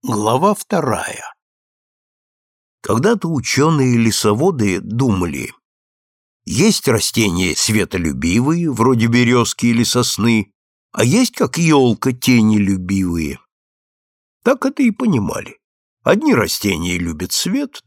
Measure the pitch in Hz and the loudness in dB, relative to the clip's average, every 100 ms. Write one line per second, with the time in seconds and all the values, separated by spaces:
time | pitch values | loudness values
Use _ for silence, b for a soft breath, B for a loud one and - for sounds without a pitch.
0 | - 107 104 123 190 202 - 190 143 98 | -6 -2 0 2 0 -2 -2 -2 0 -2
1 | - - - - _ _ _ _ _ _ | -4 -12 -16 -20 _ _ _ _ _ _
2 | _ _ _ _ _ _ _ _ - 117 | _ _ _ _ _ _ _ _ -4 0
3 | 175 226 170 156 - - 151 156 131 120 | 2 0 -2 -4 -2 0 2 2 2 2
4 | 113 101 110 104 123 139 104 95 92 113 | 2 2 0 2 0 0 0 -2 -4 -2
5 | 131 95 87 69 60 - _ _ _ _ | 0 0 -2 -4 -10 -14 _ _ _ _
6 | _ _ _ _ - 113 202 - - 113 | _ _ _ _ -6 0 2 2 0 0
7 | - - 107 87 90 73 - 107 92 92 | 0 0 0 0 -2 -2 -2 0 -2 -2
8 | 80 65 82 98 131 170 170 117 117 123 | -4 -2 0 0 0 0 -2 0 2 4
9 | 117 120 120 123 113 - 120 117 113 123 | 2 2 4 2 0 -2 0 0 0 0
10 | 117 - 113 113 98 _ _ _ _ - | -2 0 0 0 -2 _ _ _ _ -2
11 | 117 190 254 - 175 165 165 147 127 110 | 2 2 2 0 -4 0 2 4 4 2
12 | 131 127 - 123 110 107 98 95 90 98 | -2 -2 2 4 4 2 2 -2 -2 -2
13 | 92 85 76 67 _ _ _ _ _ _ | -2 -2 -4 -8 _ _ _ _ _ _
14 | _ _ _ _ - 262 269 - 254 202 | _ _ _ _ -2 0 -2 0 0 0
15 | 240 143 95 - - - _ _ _ _ | 0 0 -2 -6 -12 -18 _ _ _ _
16 | - 202 302 175 92 - 104 85 87 87 | 0 2 2 2 0 -2 -2 -2 -4 -4
17 | 87 78 90 - 175 240 285 - | -6 -6 -6 -4 -2 -4 -6 -10